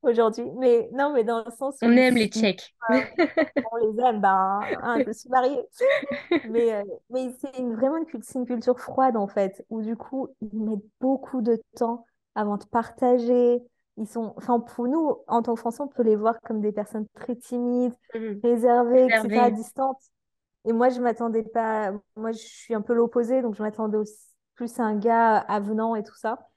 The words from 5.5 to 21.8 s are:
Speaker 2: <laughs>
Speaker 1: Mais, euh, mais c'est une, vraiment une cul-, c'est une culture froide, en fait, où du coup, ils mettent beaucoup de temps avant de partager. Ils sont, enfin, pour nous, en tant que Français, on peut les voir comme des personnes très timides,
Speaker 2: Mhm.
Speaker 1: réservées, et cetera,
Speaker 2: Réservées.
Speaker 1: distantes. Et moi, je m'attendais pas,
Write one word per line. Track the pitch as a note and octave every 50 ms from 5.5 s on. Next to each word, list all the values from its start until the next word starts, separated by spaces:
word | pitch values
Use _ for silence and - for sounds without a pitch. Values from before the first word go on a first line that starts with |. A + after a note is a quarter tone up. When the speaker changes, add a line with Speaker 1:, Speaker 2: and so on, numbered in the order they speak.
| C#4+ B3+ - - _ -
Speaker 2:
<laughs> | A#4+ C5+ C#5 D5 - C#5+ C#5 - - - F4 D#4 - A3+
Speaker 1:
Mais, | A3 A#3 A#3 A3+ A3
euh, | G#3 G3+ G3+ E3 - _ _
mais | A#3 B3+ B3+ B3 B3 -
c'est | - C#4 C4 B3+
une, | B3+ B3 A3+
vraiment | A3 B3 C4+ D4+ E4
une | E4
cul-, | D#4+ - A#3 G#3+
c'est | - - C4
une | B3
culture | B3 B3 A#3 A3+ - B3 B3
froide, | - - - - C4 C4 A#3
en | A3+ G3+ G3
fait, | - G#3+ G3 F#3+ F#3+ - - _
où | A3 A3+
du | G#3+ A3 A#3
coup, | A#3 - - - C4 C4 - C4+ _
ils | - G#3+ G3 A3
mettent | G#3+ G#3+ A3 G3+ G#3 _ _ _
beaucoup | - C4 C4+ C4 C4+ - - B3+
de | A3 A#3+ A#3 A3+ - _ _
temps | - B3 A#3 A#3+ A#3 A#3 _ _ _ _ _ _
avant | G#3+ G#3+ G#3 G#3
de | G3+ -
partager. | _ - A#3 A3+ - - - - B3 B3 B3+ A#3 A#3+ B3 B3 B3 A#3+ A#3+ B3 B3 _ _ _ _ _ _
Ils | - A3 G#3
sont, | - A#3 A3+ G#3 -
enfin, | - - - B3 A#3+
pour | A#3 - - - A#3+ A#3+
nous, | C4+ E4 D#4+ D4 B3 - - -
en | - A#3 A3+
tant | A#3+ A#3
que | A3+
Français, | - A#3+ A3+ - C#4+
on | C#4
peut | _ - A#3+
les | A3 G#3+
voir | G#3 G#3 A3 A#3 A3+
comme | _ - A3+ G#3+
des | G#3 G#3 G#3
personnes | G#3 G#3 - - G#3+ G#3+ G#3+ _
très | - - - A#3+
timides, | A#3+ - - B3 A#3+ A#3+ B3 B3 B3 B3 B3 A#3+ _ _ _ -
Speaker 2:
Mhm. | A3+ A3 A3 G3+ G3+ G#3+
Speaker 1:
réservées, | A#3+ A#3+ A#3 A3+ B3 A#3+ A#3+ B3 A#3 B3 B3+ B3+
et | B3+
cetera, | A3+ A3 A3 G3+ G#3 A#3 A#3+
Speaker 2:
Réservées. | A#3+ A3
Speaker 1:
distantes. | G#3+ A3+ - - - C4 C4+ C4 - _ _ _ _ _ _ _ _ _ _ _ _ _
Et | G#3+ A#3
moi, | A3+ A#3+ B3+
je | B3+ B3
m'attendais | B3 A#3+ A3 A#3 A#3+ A#3 A3 A3+ A3
pas, | A3 A3 A#3 A3+ A3 A3 G#3+